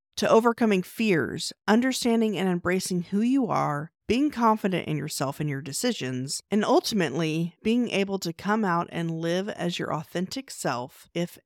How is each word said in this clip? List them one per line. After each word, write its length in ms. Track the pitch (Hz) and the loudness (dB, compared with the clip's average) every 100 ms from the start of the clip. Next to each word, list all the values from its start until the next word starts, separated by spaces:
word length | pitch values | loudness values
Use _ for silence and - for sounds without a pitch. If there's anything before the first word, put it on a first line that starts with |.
| _ - | _ -2
to 120 | 214 | 4
overcoming 540 | 226 233 226 226 190 | 6 6 4 4 2
fears, 680 | 180 - 220 170 113 160 - - - | 0 0 2 2 2 -4 -8 -4 2
understanding 680 | 240 262 254 240 226 220 175 | 4 4 0 2 2 2 0
and 120 | 190 | 0
embracing 540 | 175 175 185 - 180 | 0 0 -2 0 -4
who 180 | 175 202 | -2 0
you 260 | 233 277 220 | 2 2 2
are, 460 | 143 143 147 160 _ - | 0 0 -2 -8 _ -2
being 240 | 233 294 | 2 2
confident 560 | 233 233 220 202 190 - | 2 2 4 0 -2 -2
in 80 | 151 | -4
yourself 420 | 147 - 135 143 | -4 -4 -4 -4
and 100 | 151 | -4
your 120 | 139 | -6
decisions, 840 | - 165 247 226 127 127 135 - - | -8 -4 -2 -2 -4 -6 -6 -8 -2
and 140 | 208 | 0
ultimately 920 | - 294 - 220 156 135 160 156 170 - | 4 2 2 0 0 0 -2 -2 -4 -4
being 260 | 220 240 233 | 0 0 2
able 280 | 190 196 196 | 0 -2 -4
to 140 | 175 | -6
come 320 | 165 196 220 | -6 -2 0
out 240 | 196 170 175 | 0 0 -2
and 300 | - 170 165 | -4 -4 -2
live 280 | 165 175 208 | -2 -2 -4
as 280 | - 175 175 | -4 -4 -4
your 160 | 147 | -4
authentic 560 | 151 - 175 180 269 262 | -6 -6 -6 -6 -8 -12
self 580 | - 165 120 131 - - | -8 -4 -4 -8 -14 -10
if 240 | 170 175 - | -6 -6 -8